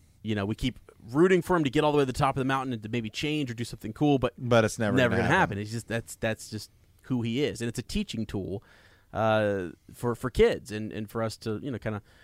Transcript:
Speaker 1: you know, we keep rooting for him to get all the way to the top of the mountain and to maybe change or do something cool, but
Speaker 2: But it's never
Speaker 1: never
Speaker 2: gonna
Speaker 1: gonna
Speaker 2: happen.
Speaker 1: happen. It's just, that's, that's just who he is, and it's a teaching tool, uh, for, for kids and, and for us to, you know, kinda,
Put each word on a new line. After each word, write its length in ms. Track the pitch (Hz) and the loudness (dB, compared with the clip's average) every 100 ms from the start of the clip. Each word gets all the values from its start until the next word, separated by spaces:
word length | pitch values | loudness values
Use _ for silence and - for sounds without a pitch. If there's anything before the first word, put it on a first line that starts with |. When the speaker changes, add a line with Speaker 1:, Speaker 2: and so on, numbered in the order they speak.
| _ _ | _ _
Speaker 1:
you 120 | 107 104 | -4 -2
know, 100 | 98 | -2
we 100 | 110 | -2
keep 240 | 131 - - _ - | -4 -6 -16 _ -4
rooting 320 | 135 185 185 | 4 6 4
for 140 | 160 180 | 4 2
him 80 | |
to 60 | 139 | 2
get 160 | 143 151 | 2 4
all 80 | |
the 60 | 147 | 4
way 20 | |
to 40 | 131 | 2
the 60 | |
top 240 | 120 139 135 | 2 0 0
of 60 | |
the 40 | 131 | -2
mountain 280 | 135 131 | -2 -4
and 100 | 117 | -6
to 60 | 107 | -4
maybe 200 | 120 110 | -6 -4
change 400 | - 151 151 131 | -6 -4 -4 -4
or 40 | |
do 100 | 113 | -6
something 300 | 117 117 107 | -8 -8 -10
cool, 260 | - 147 139 | 0 4 4
but 140 | 117 - | 2 -2
Speaker 2:
But 280 | 123 120 107 | 4 6 6
it's 120 | - | 2
never 200 | 107 131 | 2 4
Speaker 1:
never 140 | 120 | 4
Speaker 2:
gonna 100 | 95 | 2
Speaker 1:
gonna 60 | 92 | 4
Speaker 2:
happen. 240 | - 165 101 | 4 2 0
Speaker 1:
happen. 0 | |
It's 120 | 104 | -6
just, 160 | 113 - | -8 -4
that's, 300 | 113 - - | -6 -6 -4
that's 320 | 110 110 - | -4 -4 -6
just 200 | 107 - _ _ _ | -10 -10 _ _ _
who 180 | - 127 | -4 -2
he 240 | 117 117 135 | 0 0 -2
is, 160 | 117 | -2
and 80 | 117 | -4
it's 100 | 120 | -6
a 40 | |
teaching 420 | - 208 202 113 107 | -4 -4 -4 -6 -4
tool, 360 | 104 90 98 - - - _ _ | -4 -6 -8 -12 -20 -20 _ _
uh, 540 | 95 110 107 104 98 87 - - | -2 2 2 2 0 -4 -10 -20
for, 220 | - 120 113 | -6 -4 -2
for 140 | 123 | -2
kids 400 | - 226 127 120 | 4 4 4 -6
and, 220 | 107 107 | -8 -6
and 180 | 101 107 | -8 -8
for 140 | 117 | -4
us 140 | 113 - | -6 -6
to, 220 | 113 107 | -6 -6
you 80 | 143 | -6
know, 60 | 113 | -8
kinda, 240 | 113 107 - _ | -6 -8 -10 _